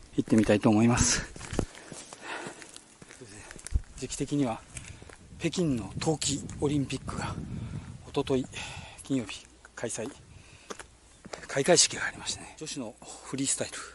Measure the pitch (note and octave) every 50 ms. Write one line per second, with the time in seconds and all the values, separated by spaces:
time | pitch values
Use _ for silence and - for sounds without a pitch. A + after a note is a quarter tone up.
0 | - - - - B2+ - B2 A2 G#2 - G#2+ G#2 - B2 G#2+ G#2 A2+ A#2 A#2+ A#2+
1 | - - - - - - - - - - - - - - - - - - - -
2 | - - - - - - - - - - - - - - - - - - - -
3 | - - - - C3 G#2+ - G#2 - - - - - - - - - - - -
4 | C3 B2 - - D3 - D3+ C#3+ C#3+ A#2+ G#2+ - - - - - - - - -
5 | - - - - - - - - - E3+ - - F3 D#3 C3 A#2 - - - -
6 | - D#3+ D#3 D3 - - - - - - - - - C#3+ D3 D3 C3+ - C3 C3
7 | - - - - - - - - - - - - - - - - - - - -
8 | - - - C#3+ C#3 - C#3 B2+ C3 - - - - - - - - - - -
9 | - - C#3 C3 A2+ - - - - - - - - - - - - A#2 - -
10 | A2 G2 - - - - - - - - - - - - - - - - - -
11 | - - - - - - - - - - - C#3+ C#3 - F3 D3 - - - -
12 | - - - - - - - - - - - - D#3 D#3 - D3 B2 G#2+ - -
13 | - - - - - - - C3 C#3 C3 - - A#2+ - - - - - -